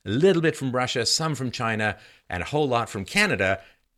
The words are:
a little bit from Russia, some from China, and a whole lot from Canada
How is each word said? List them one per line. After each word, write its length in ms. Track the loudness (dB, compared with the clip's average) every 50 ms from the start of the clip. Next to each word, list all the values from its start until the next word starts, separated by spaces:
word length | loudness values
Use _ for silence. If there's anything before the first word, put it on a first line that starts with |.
| -6
a 40 | -2
little 320 | 0 4 4 4 4 4
bit 140 | 2 0 -2
from 160 | -2 -4 -2
Russia, 340 | -2 -2 -2 -2 -2 0 0
some 300 | 0 0 0 0 -2 -2
from 160 | -4 -4 -6
China, 460 | -4 -4 -2 -2 0 0 0 -2 -2 -4 -10 -20 -20 _ _ -8
and 140 | -6 -6 -4
a 40 |
whole 200 | -2 0 0 2
lot 220 | 2 2 0 0 -2
from 160 | -6 -8 -6
Canada 540 | -2 0 2 2 2 2 2 2 2 0 -2 -4 -16 _ _ _ _ _